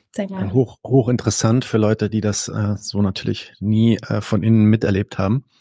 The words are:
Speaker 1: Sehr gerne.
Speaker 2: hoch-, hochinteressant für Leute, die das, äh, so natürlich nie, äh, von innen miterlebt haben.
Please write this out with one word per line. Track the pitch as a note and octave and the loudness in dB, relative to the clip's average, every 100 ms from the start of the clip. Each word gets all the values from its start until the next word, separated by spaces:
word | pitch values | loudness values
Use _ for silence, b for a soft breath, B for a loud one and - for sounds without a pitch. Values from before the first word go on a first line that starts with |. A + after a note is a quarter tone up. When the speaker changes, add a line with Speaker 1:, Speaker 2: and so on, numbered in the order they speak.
| _ - | _ -8
Speaker 1:
Sehr | G3 | -8
gerne. | F#3+ F#2+ | -6 -2
Speaker 2:
hoch-, | B2 B2 - | 0 0 -4
hochinteressant | - C3 A#2 B2 A2 - A2+ G#2+ - | 0 2 2 0 0 0 2 0 0
für | A2 | 0
Leute, | G#2+ A2 G#2 | 2 0 -2
die | G#2+ | -2
das, | G#2 G2+ - | -2 -4 -6
äh, | G#2+ G#2 G#2 | -4 -4 -4
so | - G2+ | -6 -2
natürlich | G2+ - - G2+ - - | -2 -2 -6 -6 -10 -8
nie, | G2+ G#2+ A2+ A2 | -2 2 2 2
äh, | - G#2+ | -2 -6
von | - G#2+ | -2 -2
innen | A2+ A2+ G#2+ | 2 4 4
miterlebt | G#2+ - F#2+ G2+ - | 4 2 0 -2 -2
haben. | F#2+ C3 - B | -2 -2 -4 B